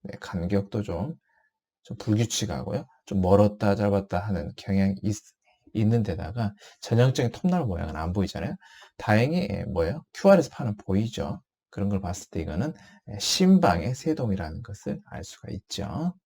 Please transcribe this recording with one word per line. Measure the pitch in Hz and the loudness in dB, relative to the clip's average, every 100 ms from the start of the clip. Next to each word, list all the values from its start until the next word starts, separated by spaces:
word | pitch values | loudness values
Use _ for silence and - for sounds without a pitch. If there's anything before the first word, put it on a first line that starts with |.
네, | - - | -14 -14
간격도 | - 90 85 101 101 110 | -8 -6 0 0 0 -6
좀, | 98 85 117 165 _ _ _ _ _ _ | -4 -4 -6 -8 _ _ _ _ _ _
좀 | _ - | _ -10
불규칙하고요. | - 107 117 - 107 80 - - - _ - | 0 2 2 -2 -4 -4 -4 -6 -6 _ -4
좀 | 98 | 0
멀었다, | 92 98 104 - 104 98 | 6 6 6 4 0 2
짧았다 | 101 101 98 90 | 2 0 0 -4
하는 | 104 90 - - | -2 -4 -6 -10
경향이 | - 98 98 98 | -2 2 2 0
있-, | 104 104 _ _ _ _ _ | -2 -4 _ _ _ _ _
있는 | 104 107 117 | 0 2 2
데다가 | 101 87 82 117 107 - - _ | 0 -4 -6 -4 -4 -6 -20 _
전형적인 | - 120 131 123 120 | 0 4 4 4 -2
톱날 | - 180 180 127 | 0 0 0 0
모양은 | 85 82 76 | -4 -6 -4
안 | 85 | -2
보이잖아요. | 95 95 - 127 202 - - - _ | 0 -2 -2 -6 -8 -14 -20 -20 _
다행히, | - 107 131 175 - | 2 4 4 0 -2
예, | 92 | -4
뭐예요? | 90 85 82 160 - | -4 -2 -2 -2 -10
큐알에서 | - 196 190 143 | 0 6 6 4
파는 | - 131 104 | -4 -6 -6
보이죠? | - 95 117 - 73 - _ _ _ | -2 0 0 -4 -6 -6 _ _ _
그런 | - 101 | -4 -2
걸 | 98 | -2
봤을 | 92 - - | -4 -8 -8
때 | - | -6
이거는, | 80 80 143 - - - - | -4 -2 -4 -6 -18 -20 -14
예, | 101 | -6
신방의 | - - 185 190 165 87 104 | -4 4 6 8 6 2 0
세동이라는 | 131 - 156 123 95 82 82 | -4 -2 -2 -2 -2 -4 -8
것을 | 123 101 - - - | -12 -10 -8 -10 -10
알 | - | -14
수가 | - - - | -14 -16 -12
있죠. | 101 _ - - - 175 - | -12 _ -8 -6 -4 -4 -6